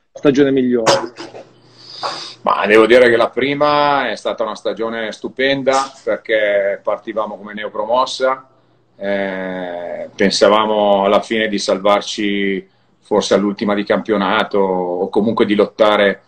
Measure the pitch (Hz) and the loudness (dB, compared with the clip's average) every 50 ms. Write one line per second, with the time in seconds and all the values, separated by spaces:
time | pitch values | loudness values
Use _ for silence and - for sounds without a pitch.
0 | _ _ _ - - 151 135 135 143 135 135 135 127 123 123 120 113 110 - - | _ _ _ 0 2 2 4 4 2 4 2 0 0 0 0 2 2 2 2 0
1 | - - - - - - - - - - _ _ _ _ _ - - - - - | -2 -8 -14 -16 -18 -18 -18 -20 -20 -20 _ _ _ _ _ -20 -20 -20 -16 -10
2 | - - - - - - - - _ - - - 87 101 104 110 110 107 117 127 | -10 -10 -10 -10 -14 -16 -18 -8 _ -4 -2 -2 2 4 6 6 6 8 8 6
3 | 123 120 117 113 117 - - 120 123 139 143 143 147 147 147 147 147 143 143 139 | 6 6 4 2 0 0 -2 -4 -2 -2 -2 0 0 2 2 2 2 2 2 0
4 | 131 117 104 98 - 113 101 - 113 110 104 101 _ 110 98 98 113 113 113 113 | -2 -4 -6 -6 -6 -8 -4 -4 -6 -6 -6 -6 _ -8 -6 -4 -6 -6 -6 -6
5 | 110 107 101 - - - 104 - 131 135 139 139 131 131 135 135 135 - - - | -8 -8 -10 -10 -12 -12 -6 -4 -2 -2 -2 0 0 0 0 0 -2 -2 -8 -10
6 | - 117 - - - - 113 107 107 104 101 101 98 101 98 92 - 110 104 101 | -4 -4 -4 -4 -2 -2 0 0 2 2 0 0 0 0 -4 -4 -4 -6 -6 -6
7 | - 117 107 110 107 107 104 92 101 104 104 104 107 104 104 107 107 110 117 127 | -6 -8 -6 -6 -6 -6 -8 -14 -14 -16 -14 -10 -12 -10 -8 -8 -4 0 0 0
8 | - 107 - - 131 131 135 135 - _ _ _ _ _ _ _ _ _ _ _ | 0 -2 -2 -2 -2 -2 -2 -2 -8 _ _ _ _ _ _ _ _ _ _ _
9 | 98 98 101 98 98 98 95 95 95 95 92 92 90 90 87 87 87 85 85 85 | -6 -4 -4 -2 -2 -4 -6 -6 -8 -8 -8 -8 -8 -8 -10 -10 -10 -10 -10 -10
10 | 82 78 - - 104 98 92 - - 98 104 110 107 110 107 107 104 101 101 98 | -12 -14 -4 0 0 0 2 4 4 6 6 4 4 2 2 2 2 4 4 4
11 | 98 101 104 101 - - 117 110 110 107 101 98 - - 98 92 92 104 101 101 | 4 4 2 2 0 0 -2 -2 -2 -2 -2 -4 -2 -2 -2 0 2 2 2 2
12 | - - - - 107 101 101 101 101 98 98 92 90 _ _ _ _ _ _ _ | 0 -6 -8 -4 -4 -2 -2 -2 -2 -2 -4 -4 -8 _ _ _ _ _ _ _
13 | _ _ 107 101 95 - 113 98 101 104 98 - 117 104 104 104 98 - 107 98 | _ _ 0 0 2 2 2 2 2 0 -4 -4 -4 -2 -2 -2 -2 -2 -2 -2
14 | 87 - 107 101 98 92 104 107 101 - - 101 98 95 92 92 90 90 87 90 | 0 -2 -2 -2 0 0 0 0 -2 0 0 0 0 0 0 -2 -2 -4 -4 -4
15 | 95 98 - 110 101 117 110 - 117 101 104 101 101 - - - 110 107 104 101 | -4 -2 0 0 0 0 0 0 0 0 2 2 0 0 2 2 2 2 4 4
16 | 104 98 95 - _ | 2 2 0 -2 _